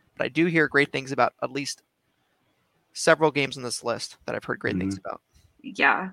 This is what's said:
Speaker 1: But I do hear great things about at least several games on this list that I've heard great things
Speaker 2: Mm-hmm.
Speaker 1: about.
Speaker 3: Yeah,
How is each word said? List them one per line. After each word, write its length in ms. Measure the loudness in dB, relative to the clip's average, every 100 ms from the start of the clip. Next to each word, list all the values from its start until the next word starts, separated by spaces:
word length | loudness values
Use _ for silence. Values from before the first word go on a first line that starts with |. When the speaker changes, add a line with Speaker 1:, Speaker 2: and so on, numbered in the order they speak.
| _ -6
Speaker 1:
But 80 | -4
I 40 |
do 180 | 0 2
hear 220 | 2 2
great 240 | 2 2
things 180 | -2 -4
about 240 | 2 2 0
at 80 | -6
least 320 | -6 -8 -10 _ _ _ _ _ _ _ _ _ _ _
several 380 | -2 4 4 4
games 260 | 2 -2 -4
on 60 |
this 200 | -8 -6
list 360 | -4 -4 -6 -12 -8
that 80 | -8
I've 100 | -6
heard 140 | -4
great 160 | -2 -2
things 180 | -2 -4
Speaker 2:
Mm-hmm. 80 | -8
Speaker 1:
about. 120 | -12 _ _ _ _ -14
Speaker 3:
Yeah, 460 | 0 2 2 -2